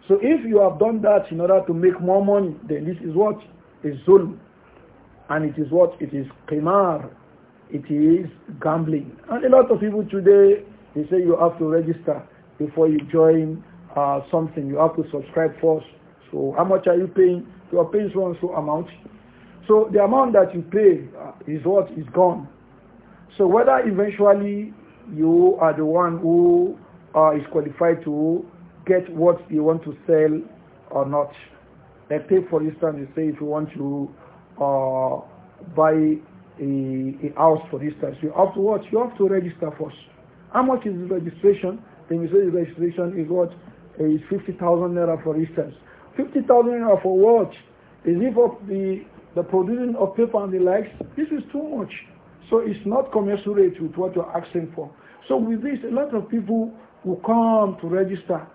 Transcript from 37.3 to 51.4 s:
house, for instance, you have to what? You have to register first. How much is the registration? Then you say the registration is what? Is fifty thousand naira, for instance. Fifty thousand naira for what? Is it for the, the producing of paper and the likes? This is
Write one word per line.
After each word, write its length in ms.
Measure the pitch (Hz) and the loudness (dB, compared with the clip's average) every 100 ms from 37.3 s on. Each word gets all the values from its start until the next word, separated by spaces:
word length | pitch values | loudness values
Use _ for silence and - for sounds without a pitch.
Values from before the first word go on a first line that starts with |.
| 147 | 2
house, 260 | 160 156 - | 2 2 -4
for 120 | - | -8
instance, 340 | 151 - 143 131 | -8 -8 -10 -6
you 100 | 156 170 | -6 0
have 180 | 190 | 0
to 60 | 196 | 2
what? 200 | 196 202 - | -2 -2 -2
You 100 | 220 | -4
have 140 | 240 - | -4 -2
to 80 | 196 | 0
register 460 | 190 180 - 160 147 | 0 -4 -8 -10 -8
first. 160 | 156 - - _ - _ - | -12 -14 -20 _ -20 _ -6
How 100 | 220 | -2
much 240 | 262 254 220 | 0 0 -4
is 80 | |
the 120 | 180 180 | -8 -6
registration? 680 | 185 165 165 202 196 185 220 - - - | -6 -6 0 2 2 -2 -8 -14 -20 -6
Then 140 | 165 | -4
you 60 | 165 | 0
say 160 | 196 | 2
the 80 | 190 175 | 2 -2
registration 600 | 165 - 170 170 175 190 | -4 -4 -4 -2 -6 -6
is 100 | 156 | -4
what? 220 | 180 170 - - - - - | -2 -2 -4 -20 -20 -20 -4
Is 220 | 156 151 - | -2 -2 -2
fifty 220 | 196 - | -8 -8
thousand 420 | 175 175 170 180 | -6 0 0 0
naira, 260 | 175 170 160 | -2 -2 -2
for 100 | 160 156 | -4 -4
instance. 380 | 160 - - - - - - - | -4 -4 -8 -10 -20 -20 -16 -8
Fifty 260 | 269 285 | -4 -4
thousand 300 | - 240 240 240 | 4 4 4 0
naira 240 | 226 190 | 2 2
for 160 | 190 185 | 2 4
what? 320 | 208 233 190 - _ _ _ _ | 6 6 2 -8 _ _ _ _
Is 160 | 170 175 | -2 0
it 140 | 247 | 0
for 220 | 220 240 - 196 | 2 0 0 -8
the, 360 | 196 190 190 - - - | -6 -4 -6 -10 -20 -10
the 80 | - | -8
producing 540 | 175 185 180 240 247 226 | -2 -2 0 -2 -4 -2
of 160 | 190 | -2
paper 300 | 196 233 220 | 0 -2 -2
and 80 | 202 | -4
the 80 | 185 | 0
likes? 300 | 180 196 214 - - - | 0 0 -2 -12 -14 -8
This 100 | 302 | -6
is 140 | 302 | -6